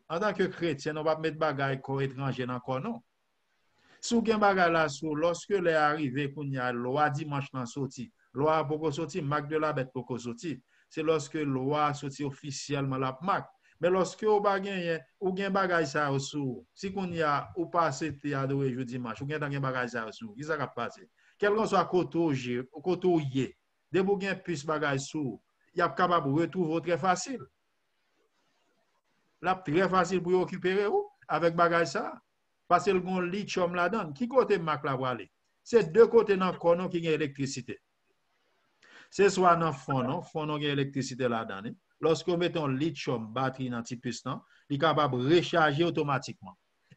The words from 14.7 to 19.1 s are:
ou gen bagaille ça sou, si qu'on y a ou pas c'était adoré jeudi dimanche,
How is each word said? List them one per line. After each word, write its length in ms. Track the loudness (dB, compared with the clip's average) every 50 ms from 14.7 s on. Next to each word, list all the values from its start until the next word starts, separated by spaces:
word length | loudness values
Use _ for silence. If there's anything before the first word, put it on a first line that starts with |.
| -4 -4 -2 -2 -2 -4 -6 _ _ -6
ou 160 | -4 -2 -2
gen 160 | -2 -2 0 2
bagaille 340 | 2 2 2 2 2 0
ça 240 | 0 0 0 0 0 0 -2
sou, 480 | -2 -4 -6 -4 -4 -4 -6 -8 -12 _ _
si 180 | -10 -10 -8 -6
qu'on 180 | -4 -6 -4
y 120 | -2 0 0
a 280 | 2 2 0 -2 -4 -6
ou 100 | -6 -6
pas 240 | -2 0 2 2 2
c'était 440 | 0 -2 -4 -6 -6 -6 -6 -4 -2
adoré 380 | -2 0 0 0 0 0 0 -2
jeudi 220 | -4 -6 -6 -6
dimanche, 260 | -8 -6 -6